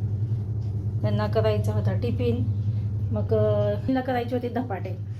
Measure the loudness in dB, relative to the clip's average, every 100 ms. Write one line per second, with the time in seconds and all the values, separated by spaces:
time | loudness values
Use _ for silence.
0 | 0 0 0 0 -2 -2 -2 -2 -2 0
1 | 0 2 2 2 2 2 2 2 2 0
2 | 0 0 0 2 0 0 0 -2 -2 -2
3 | 0 0 2 2 4 2 2 0 0 0
4 | 0 -2 -2 -2 -2 -2 -2 -4 -4 -6
5 | -6